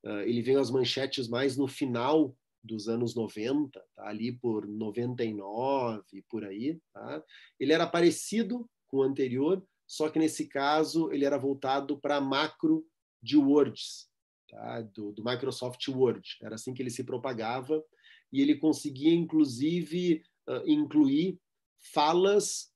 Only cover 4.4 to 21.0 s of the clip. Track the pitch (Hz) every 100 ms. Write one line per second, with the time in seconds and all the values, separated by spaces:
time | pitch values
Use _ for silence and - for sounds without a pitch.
4.4 | 120 107 101 107 110 107 123 123 117 104
5.4 | 98 110 131 139 120 107 _ 98 _ 110
6.4 | 101 101 131 165 _ 101 113 151 - -
7.4 | - _ 131 160 - 170 175 - - 214
8.4 | 190 247 - _ _ 135 135 139 131 123
9.4 | 151 190 - _ _ - 156 160 156 -
10.4 | 143 143 139 156 151 156 160 143 139 139
11.4 | 135 135 131 139 139 139 143 143 135 135
12.4 | 151 - 160 160 - _ _ _ 113 147
13.4 | 139 147 135 - - - - _ _ _
14.4 | _ 110 117 120 117 110 104 104 117 123
15.4 | 131 127 127 123 - 131 127 110 - -
16.4 | 110 110 - 123 127 127 120 123 135 117
17.4 | 113 127 127 156 156 _ _ - _ 135
18.4 | 139 143 156 143 147 131 151 170 156 156
19.4 | 143 117 151 175 160 170 180 160 _ _
20.4 | - 127 - 151 147 151